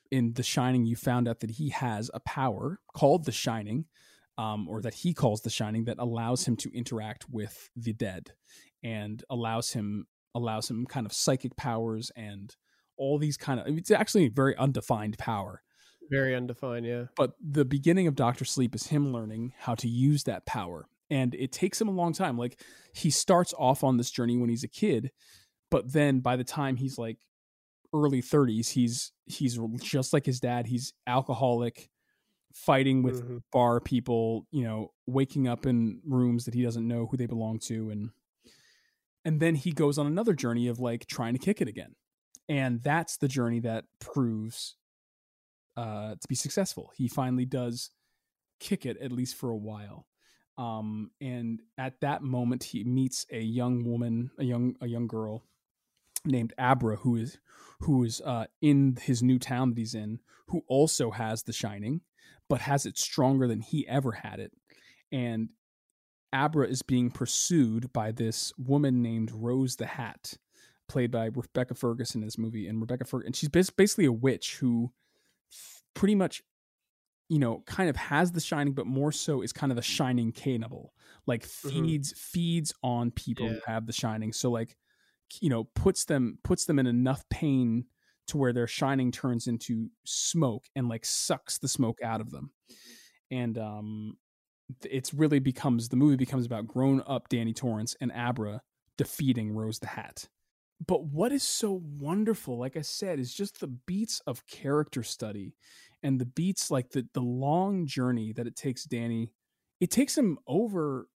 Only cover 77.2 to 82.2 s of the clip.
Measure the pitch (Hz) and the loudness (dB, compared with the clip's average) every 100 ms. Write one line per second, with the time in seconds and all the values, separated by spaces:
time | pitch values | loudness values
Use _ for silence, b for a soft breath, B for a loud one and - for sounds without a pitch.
77.2 | - 156 120 - - - 180 131 - 147 | 0 2 2 0 -6 0 0 0 0 2
78.2 | 175 175 - 151 139 139 107 135 147 147 | 2 0 -2 0 0 0 -2 0 0 0
79.2 | - 135 113 - 139 120 - - 131 123 | -2 -2 -2 -2 0 0 -2 0 2 2
80.2 | 113 - 139 120 117 - - _ b b | 0 -2 -2 -2 -4 -12 -16 _ b b
81.2 | - 120 - - 143 156 160 151 139 - | -4 -4 -4 -12 -6 -2 0 0 -2 -8